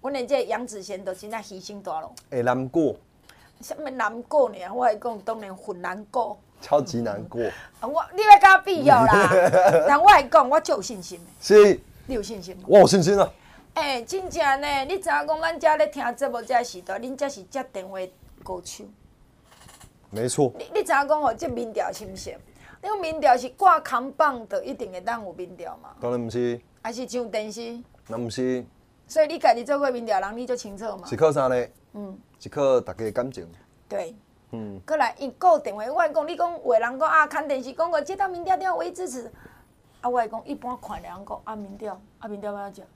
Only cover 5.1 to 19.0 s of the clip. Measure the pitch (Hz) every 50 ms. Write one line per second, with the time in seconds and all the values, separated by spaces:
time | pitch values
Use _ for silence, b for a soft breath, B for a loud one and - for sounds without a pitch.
5.1 | 233 208 190 220 226 226 214 196 190 185 - - 196 175 180 180 180 202 214 _
6.1 | - 254 226 208 208 - _ _ _ _ - - 143 - 127 - - 117 117 110
7.1 | 101 104 110 - - 117 117 101 B B B B B - - 233 294 330 - -
8.1 | 359 370 427 427 415 403 - 392 381 370 370 392 381 320 277 285 277 240 226 220
9.1 | 208 202 202 180 180 190 175 180 - 185 185 196 - 160 156 - 285 294 330 403
10.1 | 415 320 277 240 - 320 269 247 277 320 320 - 311 220 185 - 233 190 175 -
11.1 | 180 165 - - - - - - 196 208 - 202 185 - - - - - - -
12.1 | 269 226 202 196 226 202 175 180 185 - - - - 208 190 - - 202 160 160
13.1 | 202 202 190 - b b b b b b b b _ - 311 285 269 240 226 -
14.1 | - 381 370 349 - 349 311 277 269 269 285 294 285 277 269 277 370 392 - 339
15.1 | 285 294 294 294 311 311 320 330 330 302 - 311 302 302 302 302 302 285 247 233
16.1 | 240 - 277 262 240 233 226 - 262 240 240 240 - 180 180 - 190 208 233 254
17.1 | 269 262 294 277 269 208 185 _ - 269 254 254 _ 196 185 190 196 190 185 185
18.1 | _ _ - - - - - - 185 180 175 - - - - 202 208 _